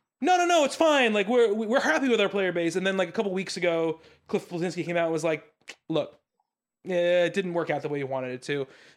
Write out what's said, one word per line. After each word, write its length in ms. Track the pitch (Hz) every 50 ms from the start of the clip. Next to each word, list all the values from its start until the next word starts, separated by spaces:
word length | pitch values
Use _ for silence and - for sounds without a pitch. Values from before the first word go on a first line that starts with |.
| _ _ _ - 254
"No, 160 | 339 370 349
no, 80 | 349
no, 180 | 349 349 330 285
it's 100 | 262 -
fine. 380 | - 320 311 294 277 247 226 214
Like, 160 | 208 196 196
we're, 240 | 247 247 233 214 202
we're 260 | 220 226 208 240 269
happy 280 | - 269 311 302 269 262
with 140 | 233 208 202
our 60 | 185
player 220 | 190 208 190 180 170
base." 220 | 175 170 165 156
And 120 | 185 180
then, 100 | 190 190
like, 140 | 190 185 170
a 20 | -
couple 200 | 226 220 202 180
weeks 260 | 190 185 - - 185
ago, 420 | 175 175 165 165 165 165 160 165 - - - _ _
Cliff 220 | - - 185 - -
Bleszinski 340 | 175 165 170 185 156 175 151
came 140 | 165 175
out 80 | 170 170
and 80 | 165 165
was 120 | 156 156
like, 200 | 165 156 151 - - _ _ _ - - _ _ -
"Look, 280 | 160 151 135 - - _ _ _ _ _ _ _ _ _ _ _ _ _ - 185
eh, 380 | 185 175 175 175 175 180 175
it 80 | 170 170
didn't 180 | 196 190 180 170
work 160 | 170 160 -
out 140 | 151 143 135
the 80 | 147
way 80 | 147 143
you 80 | 139
wanted 260 | 127 135 131 131 127 127
it 100 | 127 -
to. 220 | - 143 143 135 - - - - - -